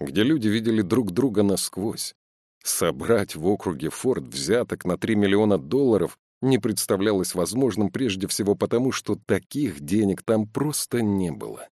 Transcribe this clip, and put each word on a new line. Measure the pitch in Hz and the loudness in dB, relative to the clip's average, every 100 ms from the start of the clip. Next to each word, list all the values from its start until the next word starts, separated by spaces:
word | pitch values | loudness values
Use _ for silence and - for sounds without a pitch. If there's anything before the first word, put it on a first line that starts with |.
где | - 82 | -4 0
люди | 123 160 107 | 2 2 2
видели | 113 113 110 | 0 2 0
друг | 90 110 101 | 2 0 2
друга | 90 135 101 | 0 2 2
насквозь. | 101 92 - 92 107 - - - _ _ _ _ | 2 2 -2 -4 -6 -6 -10 -14 _ _ _ _
Собрать | - - 87 65 73 113 98 78 | -6 0 0 0 2 2 0 -2
в | 87 | 0
округе | 101 98 71 76 | 0 -2 -4 -6
Форд | - 127 98 | -2 -2 -2
взяток | 65 - 85 117 101 - | -4 -8 0 0 0 -4
на | 87 87 | -4 -2
три | 104 | 0
миллиона | 104 101 101 107 92 | 2 4 4 4 2
долларов | 69 127 135 101 82 - _ _ | 0 2 4 2 0 -6 _ _
не | 131 123 | 0 2
представлялось | 113 95 - 98 107 98 87 | 0 -2 -2 0 2 0 0
возможным | 90 87 117 131 98 98 | -2 -2 0 0 2 -2
прежде | - 127 95 95 | 0 -2 -2 -4
всего | - 101 95 | 0 0 0
потому, | 101 117 131 | 0 0 0
что | - - | -2 -4
таких | 104 - 98 - 135 131 71 | -6 -2 -2 -2 -4 -4 -4
денег | 73 104 101 87 | -2 2 2 0
там | - 110 107 | 0 0 0
просто | 135 147 143 - 120 | -2 -2 -4 -4 -2
не | 107 98 90 | 0 0 -2
было. | 104 55 53 - | -4 -10 -12 -18